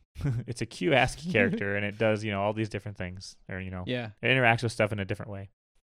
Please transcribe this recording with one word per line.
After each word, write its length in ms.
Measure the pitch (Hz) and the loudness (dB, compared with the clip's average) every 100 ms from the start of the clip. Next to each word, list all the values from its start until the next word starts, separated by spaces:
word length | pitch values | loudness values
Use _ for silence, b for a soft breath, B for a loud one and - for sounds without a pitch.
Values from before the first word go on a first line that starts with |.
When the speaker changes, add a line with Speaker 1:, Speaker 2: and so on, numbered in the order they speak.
| _ - | _ -6
Speaker 1:
<laughs> 300 | 147 120 120 | -4 -2 -6
It's 140 | 113 | -8
a 60 | 117 | -8
Q 260 | - 175 | -4 2
ascii 380 | 135 127 - 170 | 4 4 0 0
Speaker 2:
<laughs> 0 | |
Speaker 1:
character, 440 | 117 98 226 101 101 | 2 4 2 -2 -2
and 80 | |
it 120 | 104 104 | -4 0
does, 280 | 110 107 | 2 2
you 60 | 110 | 0
know, 120 | 98 | 0
all 100 | 101 | 0
these 160 | 107 107 | 0 -2
different 300 | 104 107 98 | -4 -8 -8
things, 380 | 92 92 - - - | -8 -10 -14 -16 -12
or, 100 | 92 | -10
you 100 | 92 | -8
know, 140 | 92 90 | -8 -6
Speaker 2:
Yeah. 240 | 123 110 - | -6 -6 -2
Speaker 1:
it 40 | 117 | 2
interacts 340 | 131 117 117 | 6 6 6
with 100 | 117 | 2
stuff 200 | - 107 | 0 0
in 60 | 104 | 0
a 60 | |
different 260 | 95 104 - | -4 -6 -8
way. 180 | 98 98 _ _ _ _ | -12 -14 _ _ _ _